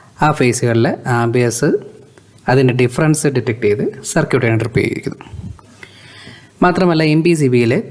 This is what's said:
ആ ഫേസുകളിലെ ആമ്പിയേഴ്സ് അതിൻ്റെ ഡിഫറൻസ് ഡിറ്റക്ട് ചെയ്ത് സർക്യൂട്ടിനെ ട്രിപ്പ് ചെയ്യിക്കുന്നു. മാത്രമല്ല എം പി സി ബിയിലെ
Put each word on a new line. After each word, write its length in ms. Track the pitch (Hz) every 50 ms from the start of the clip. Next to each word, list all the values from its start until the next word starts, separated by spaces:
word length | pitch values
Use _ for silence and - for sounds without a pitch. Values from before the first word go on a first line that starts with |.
| - - _ - 147
ആ 100 | 151 143
ഫേസുകളിലെ 640 | - 131 123 113 - 127 120 113 113 117 165 - - -
ആമ്പിയേഴ്സ് 600 | 135 120 117 117 117 117 123 123 117 117 - 147 165 - 415 - - - - - - - - _ - - - - -
അതിൻ്റെ 260 | - 135 135 127 120
ഡിഫറൻസ് 520 | 127 127 120 - - 160 156 156 151 -
ഡിറ്റക്ട് 380 | 147 131 127 117 123 127 - -
ചെയ്ത് 360 | 104 104 135 - 392 - - - - -
സർക്യൂട്ടിനെ 440 | 170 151 - - 127 123 117 113 110
ട്രിപ്പ് 200 | 110 113 - 131
ചെയ്യിക്കുന്നു. 400 | 135 120 120 - - 139 - - - - - - - - - - - - - - - - - - - - - - - - - - - - _ - 185
മാത്രമല്ല 400 | 180 175 185 185 175 165 156 160
എം 200 | 156 151 160 160
പി 100 | 175 170
സി 120 | 156 147
ബിയിലെ 360 | 127 123 120 120 113 139 208 233 -